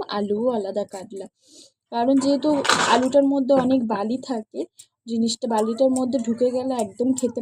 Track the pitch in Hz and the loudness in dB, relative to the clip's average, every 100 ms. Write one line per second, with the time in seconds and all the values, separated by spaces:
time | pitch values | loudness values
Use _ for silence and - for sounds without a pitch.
0 | - 208 202 208 247 226 190 196 196 196 | -4 -2 0 0 0 -2 -2 -4 -6 -10
1 | - 196 220 _ _ - - _ _ 233 | -12 -12 -14 _ _ -20 -20 _ _ -2
2 | 247 277 269 277 302 285 - - - 247 | 2 2 2 2 2 0 0 0 2 2
3 | 262 277 277 277 254 269 247 262 220 202 | 4 4 4 2 2 2 4 0 0 -2
4 | 214 254 254 233 - 247 349 - - _ | -4 -6 -6 -8 -8 -10 -12 -14 -20 _
5 | 226 226 226 - 240 220 220 226 262 254 | -6 -2 -2 -2 -2 0 0 2 2 2
6 | 254 254 226 226 247 247 262 254 208 - | 0 -2 -2 0 0 0 -2 -2 -4 -2
7 | 254 254 240 233 | -2 0 -2 -4